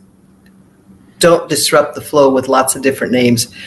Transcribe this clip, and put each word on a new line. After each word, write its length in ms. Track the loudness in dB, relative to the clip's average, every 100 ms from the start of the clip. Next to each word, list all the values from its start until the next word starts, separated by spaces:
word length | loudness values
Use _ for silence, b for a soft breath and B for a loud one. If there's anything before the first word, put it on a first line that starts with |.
| _ _ _ _ _ _ _ _ _ -20 _ -2
don't 300 | 2 2 0
disrupt 460 | -4 0 0 0
the 60 | -6
flow 320 | -2 2 2
with 160 | 2 0
lots 280 | 0 0 -2
of 60 |
different 300 | -4 -4 -2
names. 400 | 0 2 0 -4 B